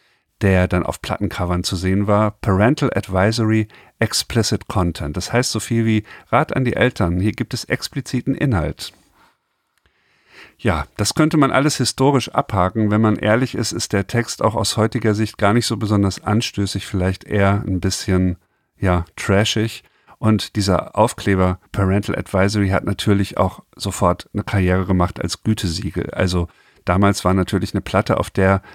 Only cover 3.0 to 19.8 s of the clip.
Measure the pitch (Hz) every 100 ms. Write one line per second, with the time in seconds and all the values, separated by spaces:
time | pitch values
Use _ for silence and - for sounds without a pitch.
3 | - 92 104 113 110 110 104 - - -
4 | 110 - - 117 104 101 - - 87 -
5 | 76 82 - 120 - 107 - 117 113 110
6 | - - - 120 156 - 123 - 120 -
7 | 87 90 104 - 123 - - 85 - 143
8 | - 123 139 - 139 95 76 - - _
9 | _ _ _ _ _ _ _ _ _ _
10 | _ _ _ - - _ 120 78 - -
11 | 101 - 151 156 139 131 147 - 120 -
12 | 135 139 - - - 98 92 113 104 107
13 | 110 101 104 117 127 104 107 - - 101
14 | 95 117 117 - 107 107 98 - 107 117
15 | 113 104 110 - 101 117 - 104 104 104
16 | 98 - - 110 - - 98 98 - 95
17 | 90 92 - 101 98 101 - 90 95 -
18 | - 92 92 90 _ _ _ - 95 87
19 | 82 - - 98 120 110 113 -